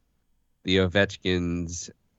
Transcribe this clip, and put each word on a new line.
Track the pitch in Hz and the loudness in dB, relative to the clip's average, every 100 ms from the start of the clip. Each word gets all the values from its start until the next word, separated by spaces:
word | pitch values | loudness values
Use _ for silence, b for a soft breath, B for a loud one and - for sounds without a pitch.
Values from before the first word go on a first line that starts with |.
| _ _ _ _ _ _ | _ _ _ _ _ _
the | - 95 | 0 2
Ovechkins, | 92 101 98 - 92 90 87 87 82 85 - - _ | 4 2 0 0 -2 0 0 -4 -6 -10 -14 -20 _